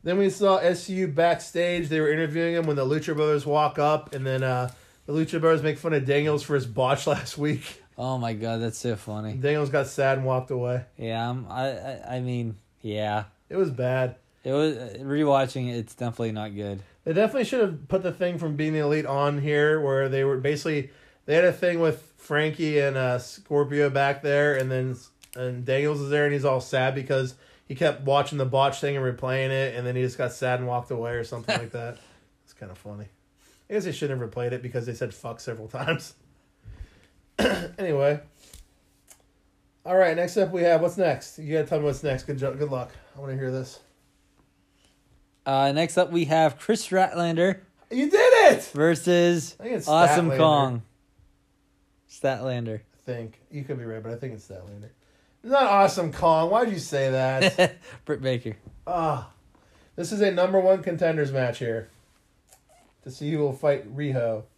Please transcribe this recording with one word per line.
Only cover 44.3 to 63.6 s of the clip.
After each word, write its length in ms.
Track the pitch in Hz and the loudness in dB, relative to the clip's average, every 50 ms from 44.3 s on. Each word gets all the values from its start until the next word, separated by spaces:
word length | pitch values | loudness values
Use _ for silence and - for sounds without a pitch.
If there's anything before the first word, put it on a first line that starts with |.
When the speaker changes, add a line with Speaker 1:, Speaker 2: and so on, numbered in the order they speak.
| _ _ _ _ _ _ _ _ _ _ _ _ _ _ _ _ _ _ _ _ _ _ _ | _ _ _ _ _ _ _ _ _ _ _ _ _ _ _ _ _ _ _ _ _ _ _
Speaker 2:
Uh, 280 | 135 135 135 135 139 139 | 0 2 4 4 2 2
next 260 | 151 170 165 - 185 | 2 0 0 2 2
up 140 | 180 175 170 | 2 2 2
we 140 | 170 170 | -2 0
have 320 | 139 160 160 160 151 127 - | 2 4 4 4 4 2 -2
Chris 280 | - - 226 214 - | -2 -2 -2 -2 -2
Statlander 760 | - 185 185 185 185 - 170 170 170 165 160 170 190 185 190 - _ _ _ _ _ | -2 2 2 2 2 2 -2 -2 0 2 2 2 2 2 -2 -8 _ _ _ _ _
Speaker 1:
You 180 | - 254 285 294 | -2 -2 0 4
did 420 | 349 415 480 508 508 466 415 330 233 | 6 6 8 8 8 10 10 8 8
it! 80 | - - - - | 8 0 -8 -2
Speaker 2:
versus 840 | 143 151 165 170 - - 175 175 175 175 175 175 170 147 - - _ | 2 4 4 4 2 2 2 4 6 6 4 4 2 -2 -6 -12 _
Speaker 1:
I 60 | - | -8
think 120 | 226 254 | -6 -6
it's 120 | - - 147 | -4 0 2
Speaker 2:
Awesome 420 | 151 160 175 - 147 170 170 165 | 6 6 8 8 6 6 4 2
Speaker 1:
Statlander. 60 | 139 131 | 4 4
Speaker 2:
Kong. 440 | 160 156 151 147 139 131 123 117 110 _ _ _ _ _ _ _ _ _ _ _ _ _ _ _ _ _ _ _ _ _ _ _ _ _ | 6 6 6 6 4 2 0 -6 -8 _ _ _ _ _ _ _ _ _ _ _ _ _ _ _ _ _ _ _ _ _ _ _ _ _
Statlander. 720 | - - - 139 131 107 120 131 127 123 117 113 110 107 | -18 -4 -2 -2 -2 -2 -4 -6 -4 -4 -6 -6 -8 -10
Speaker 1:
I 200 | - _ _ _ _ | -10 _ _ _ _
think. 360 | - 123 117 113 110 - _ _ _ | -10 -10 -10 -10 -14 -16 _ _ _
You 140 | - 147 135 | -12 -12 -10
could 140 | 135 143 135 | -8 -10 -10
be 60 | 135 | -8
right, 180 | 117 110 110 107 | -10 -10 -10 -10
but 100 | 113 117 | -10 -10
I 40 | |
think 180 | 117 - 131 117 | -10 -10 -12 -12
it's 120 | 104 - | -14 -16
Statlander. 440 | - 95 95 90 98 101 104 107 117 _ _ _ _ _ _ _ _ _ _ - | -18 -18 -18 -16 -18 -18 -18 -20 -20 _ _ _ _ _ _ _ _ _ _ -4
Not 220 | 220 262 277 262 | 2 4 4 4
Awesome 480 | 220 202 202 196 190 - 185 170 160 - | 6 6 6 6 6 4 0 -4 -4 -4
Kong. 380 | - 180 165 160 160 160 170 | 2 4 4 4 4 4 2
Why'd 200 | 196 226 247 226 | 2 2 2 0
you 80 | 202 165 | -2 -6
say 320 | 131 - - 139 135 135 | -8 -4 -2 -2 0 0
that? 680 | 131 131 131 131 131 135 160 190 - - 180 160 - - - - | 0 0 0 0 2 2 2 2 4 4 2 2 2 -6 -20 -20
Speaker 2:
<laughs> 140 | - - _ | -20 -20 _
Britt 180 | - 151 139 131 | -6 -6 -4 -2
Baker. 340 | 131 127 120 - 113 104 - _ - - - - | -2 -2 -2 -4 -8 -12 -12 _ -20 -20 -16 -10
Speaker 1:
Ah. 440 | - 180 175 165 156 143 123 - - - _ _ _ _ _ _ _ _ _ _ _ _ | -6 -4 -2 0 0 -2 -2 -6 -12 -18 _ _ _ _ _ _ _ _ _ _ _ _
This 160 | - 170 165 214 | -10 -8 -6 0
is 80 | 202 | 2
a 100 | 208 196 | 2 4
number 300 | 185 175 180 185 190 190 | 4 4 2 4 4 4
one 220 | 185 190 190 190 - | 6 6 4 4 2
contenders 500 | 185 170 160 175 165 160 156 147 135 135 | -4 -2 0 0 0 2 2 0 0 0
match 260 | 135 127 120 117 - | 0 0 0 -2 -4
here 300 | 127 117 113 113 107 - _ _ _ _ _ _ _ _ _ _ _ _ - _ _ _ _ _ _ _ _ _ _ | -4 -4 -4 -4 -6 -10 _ _ _ _ _ _ _ _ _ _ _ _ -20 _ _ _ _ _ _ _ _ _ _
to 80 | 135 | -18
see 220 | 127 - 151 147 165 | -14 -8 -4 -2 0
who 60 | 151 | 0
will 140 | 147 143 131 | 0 0 -2
fight 420 | 135 | 0